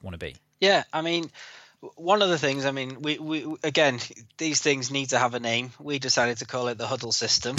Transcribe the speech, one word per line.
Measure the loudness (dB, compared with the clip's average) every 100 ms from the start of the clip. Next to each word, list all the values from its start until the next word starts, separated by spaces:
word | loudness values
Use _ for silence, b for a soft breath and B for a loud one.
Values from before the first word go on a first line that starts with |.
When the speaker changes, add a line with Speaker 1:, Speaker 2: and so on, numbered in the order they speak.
Speaker 1:
wanna | -12 -10
be? | -10 -12 _ _
Speaker 2:
Yeah, | 4 4 2
I | -4
mean, | 0 -2 -2 B B B B B
w-, | -20 -6
one | 2 4
of | 4
the | 4
things, | 2 2
I | 0
mean, | -2 -6 -6
we, | -4 -4
we, | -4 -4 -4 -4
again, | 0 4 4 2 -8 -14 -20 -6
these | -2 0
things | 2 0 0
need | -4 0
to | 2
have | 2
a | 0
name. | 0 -2 -2 -10
We | -6 -4
decided | 0 2 2 0
to | -6
call | -2 -2
it | -2
the | -4
huddle | -4 -2
system. | -2 2 0 2